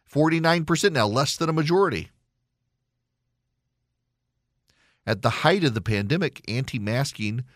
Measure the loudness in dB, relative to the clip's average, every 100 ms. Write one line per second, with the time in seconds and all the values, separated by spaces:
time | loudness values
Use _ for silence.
0 | _ 2 2 4 2 2 2 2 2 2
1 | 0 2 0 -2 -2 0 2 2 2 0
2 | -8 _ _ _ _ _ _ _ _ _
3 | _ _ _ _ _ _ _ _ _ _
4 | _ _ _ _ _ _ _ _ _ _
5 | -6 -2 -2 0 2 2 2 -2 -2 -2
6 | 0 -2 -2 -6 -8 -6 -4 -6 -4 -2
7 | -4 -6 -6 -6 -8